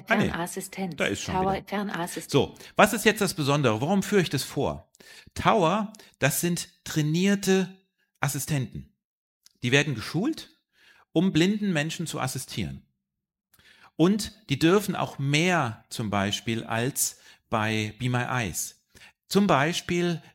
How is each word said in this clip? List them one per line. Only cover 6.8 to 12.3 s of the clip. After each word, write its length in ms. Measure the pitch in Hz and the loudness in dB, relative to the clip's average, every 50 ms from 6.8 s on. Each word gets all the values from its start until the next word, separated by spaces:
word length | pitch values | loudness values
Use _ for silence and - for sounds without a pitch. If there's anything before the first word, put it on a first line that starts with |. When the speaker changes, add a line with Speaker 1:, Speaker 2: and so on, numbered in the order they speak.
| _ | _
Speaker 1:
trainierte 920 | - - 156 147 151 156 175 190 202 202 202 196 190 190 190 185 185 - _ _ _ _ _ _ _ _ _ | -4 -2 0 0 2 2 2 2 2 2 2 2 2 4 4 2 -2 -6 _ _ _ _ _ _ _ _ _
Assistenten. 720 | 143 139 135 143 - - 156 139 123 - - 71 67 - _ _ _ _ _ _ _ _ _ _ _ _ _ _ | -4 -4 -4 -4 -4 -4 -2 -4 -4 -6 -8 -14 -14 -16 _ _ _ _ _ _ _ _ _ _ _ _ _ _
Die 100 | - 120 | -2 2
werden 220 | 127 143 147 151 131 | 2 2 2 2 -2
geschult, 560 | 107 - - - 156 214 311 311 - - - _ _ _ _ _ _ _ _ _ _ _ _ | -4 -6 -4 -2 -2 0 0 -2 -4 -10 -18 _ _ _ _ _ _ _ _ _ _ _ _
um 200 | _ 156 180 190 | _ 2 2 4
blinden 400 | 160 156 170 190 214 208 208 196 | 4 4 4 4 2 0 0 0
Menschen 360 | 175 147 147 160 - - 165 | 0 0 -2 -4 -4 -6 -8
zu 120 | - - 131 | -6 -6 -4
assistieren. 640 | 127 131 | -4 -4